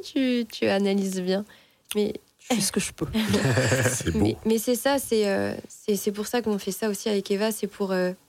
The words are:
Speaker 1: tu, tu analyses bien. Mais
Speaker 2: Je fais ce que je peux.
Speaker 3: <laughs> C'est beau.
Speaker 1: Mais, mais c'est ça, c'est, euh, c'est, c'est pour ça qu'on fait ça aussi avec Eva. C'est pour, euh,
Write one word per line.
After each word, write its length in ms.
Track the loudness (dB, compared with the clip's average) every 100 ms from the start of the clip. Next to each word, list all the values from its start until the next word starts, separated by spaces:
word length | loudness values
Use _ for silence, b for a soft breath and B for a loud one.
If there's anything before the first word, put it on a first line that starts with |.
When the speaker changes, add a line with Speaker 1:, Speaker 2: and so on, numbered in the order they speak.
Speaker 1:
tu, 420 | -2 -2 0 0 -2
tu 140 | -2 0
analyses 540 | 2 2 2 0 -2
bien. 240 | 0 -2 -2 b b b b -2
Mais 180 | -2 -4 _ _
Speaker 2:
Je 160 | -2 0
fais 60 |
ce 100 | 0
que 80 | -2
je 100 | -4
peux. 160 | -6 -4
Speaker 3:
<laughs> 800 | -2 2 2 2 2 2 2 2
C'est 180 | 0 0
beau. 80 | 2
Speaker 1:
Mais, 160 | 2 2 0
mais 120 | 0
c'est 180 | 2 0
ça, 240 | 2 0
c'est, 300 | 2 2 2
euh, 260 | 2 0 -4 -10
c'est, 260 | -10 -2 0
c'est 160 | 0
pour 160 | -4 -2
ça 140 | -2
qu'on 180 | 0 -2
fait 140 | -2
ça 160 | -4 -4
aussi 180 | -2 0
avec 240 | -2 0
Eva. 200 | 0 0
C'est 140 | -2 -6
pour, 240 | -4 -2
euh, 180 | 0 0 -2